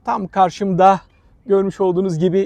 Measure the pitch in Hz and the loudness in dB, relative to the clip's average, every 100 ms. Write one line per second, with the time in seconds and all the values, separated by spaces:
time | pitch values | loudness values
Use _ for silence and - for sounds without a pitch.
0 | - 233 190 196 185 - 202 180 190 190 | -8 -6 -6 -2 -2 0 -4 2 4 4
1 | - _ _ _ - 196 196 - 190 175 | -4 _ _ _ -2 0 0 -2 -2 0
2 | 190 160 180 180 | -2 0 0 0